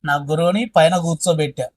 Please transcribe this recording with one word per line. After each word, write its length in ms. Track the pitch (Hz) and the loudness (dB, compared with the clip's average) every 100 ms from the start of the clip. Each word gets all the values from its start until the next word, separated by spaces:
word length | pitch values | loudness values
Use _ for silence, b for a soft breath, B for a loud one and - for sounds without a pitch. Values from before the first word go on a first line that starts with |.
నా 100 | 151 143 143 | -2 -4 -2
గురువుని 360 | 156 170 196 233 | 0 0 0 0
పైన 240 | 175 160 180 | 4 4 2
కూర్చోబెట్టా 680 | 165 165 180 165 147 135 123 | -2 -4 -2 -2 -2 -4 -10